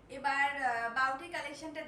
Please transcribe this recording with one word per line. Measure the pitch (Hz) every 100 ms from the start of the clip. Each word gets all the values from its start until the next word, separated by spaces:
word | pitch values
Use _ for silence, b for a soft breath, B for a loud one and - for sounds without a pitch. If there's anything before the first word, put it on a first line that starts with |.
| - 269
এবার, | 277 277 277 285 262
আহ, | 233 233 262
বাউটির | 269 269 339 320
কালেকশনটা | 294 294 311 311